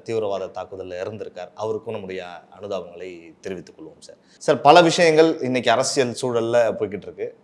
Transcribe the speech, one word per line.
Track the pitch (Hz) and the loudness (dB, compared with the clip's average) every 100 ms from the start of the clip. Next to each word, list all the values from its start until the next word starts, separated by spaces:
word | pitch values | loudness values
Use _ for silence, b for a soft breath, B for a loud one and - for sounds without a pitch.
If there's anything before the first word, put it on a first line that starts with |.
தீவிரவாத | - 110 104 95 | -6 -4 -4 -4
தாக்குதல்ல | 92 92 90 92 92 90 | -8 -10 -12 -12 -12 -10
இறந்திருக்கார். | 101 107 - 90 90 | -10 -10 -14 -14 -16
அவருக்கும் | - 110 107 117 | -8 -6 -6 -8
நம்முடைய | 110 92 92 87 85 - 87 | -12 -10 -12 -12 -16 -20 -16
அனுதாபங்களை | 101 95 87 87 92 87 82 - | -10 -10 -10 -14 -16 -16 -20 -16
தெரிவித்துக் | 95 90 78 - | -12 -12 -14 -20
கொள்வோம் | 78 - | -20 -20
சார். | - - _ _ | -20 -20 _ _
சார், | - 143 | -2 4
பல | 180 175 | 8 8
விஷயங்கள் | 170 - 165 156 165 - | 8 4 4 6 4 2
இன்னைக்கு | 127 127 117 | -2 0 2
அரசியல் | 117 131 143 123 113 | 2 2 0 0 -2
சூழல்ல | 127 117 117 117 113 | -2 -2 2 2 2
போய்கிட்டு | 101 104 101 | 0 -6 -8
இருக்கு. | 90 95 117 - | -12 -12 -12 -10